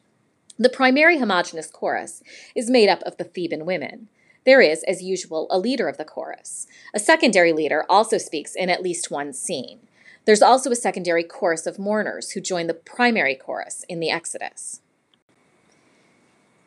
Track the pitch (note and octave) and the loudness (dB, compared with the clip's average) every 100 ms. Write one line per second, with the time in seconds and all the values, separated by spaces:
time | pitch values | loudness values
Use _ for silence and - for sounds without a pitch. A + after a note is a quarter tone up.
0 | _ _ _ _ _ - A#3+ B3+ B3+ C4 | _ _ _ _ _ 0 0 4 2 4
1 | D#4+ E4 A3+ F3+ F3 E3 D#3 - F3+ A2+ | 4 4 2 0 -2 -8 -14 -8 -4 -4
2 | - - _ - - - A3+ B3+ G3+ E3+ | -6 -14 _ -20 -12 -6 0 4 4 2
3 | - - E3+ - E3+ D3+ D#3 F3+ C3+ - | -4 -12 -12 -8 -6 -6 -6 -6 -6 -14
4 | - _ _ _ - C4+ F3 D#3 - F3 | -20 _ _ _ 4 8 6 4 -2 -6
5 | F#3 F#3 - D#3+ - F#3+ G#3 C4+ E3+ C#3 | -4 -6 -6 -6 -2 -2 -2 -2 -4 -6
6 | D#3 - - - - - - - - G#3+ | -12 -12 -12 -14 -16 -16 -18 -20 -10 -2
7 | - D#4+ D#4 F3+ E3+ D#3+ D3+ D3+ - F#3+ | 2 4 4 4 4 4 0 -2 4 4
8 | A3+ G3+ - - - - F3+ F3+ F#3 E3+ | 4 0 -4 -8 -8 -6 -2 -2 -4 -6
9 | - D3+ D3 C3+ - D#3 - - _ _ | -8 -8 -8 -10 -8 -8 -10 -18 _ _
10 | _ _ - G#3 G#3+ B3+ C4+ A#3+ G3+ F#3+ | _ _ 2 6 6 6 2 -2 -2 -4
11 | F3 E3+ E3 - F#3+ D#3+ F3+ E3+ G3 G#3+ | -2 -2 -2 -4 -2 -2 -6 -6 -4 -2
12 | E3+ F#2+ - G3+ E3 F3+ E3 E3 - - | -4 -8 -10 -10 -6 -4 -4 -6 -10 -2
13 | A#3+ A3 C#3 C3+ - - - - - E3+ | 0 2 0 -2 -6 -10 -10 -14 -12 -6
14 | D#3+ D#3+ - - - - - - _ _ | -4 -4 -6 -12 -12 -14 -18 -18 _ _
15 | _ _ _ _ _ _ _ _ _ _ | _ _ _ _ _ _ _ _ _ _
16 | _ _ _ _ _ _ | _ _ _ _ _ _